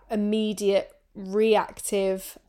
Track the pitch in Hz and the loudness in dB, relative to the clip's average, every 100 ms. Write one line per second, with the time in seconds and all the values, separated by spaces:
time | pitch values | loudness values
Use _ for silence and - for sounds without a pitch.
0 | _ 214 208 220 214 196 202 196 - _ | _ -4 0 0 -2 0 2 2 0 _
1 | _ - 190 202 220 208 - - - 196 | _ -16 -4 0 4 4 2 -8 -4 0
2 | 190 190 - - | 0 -2 -8 -20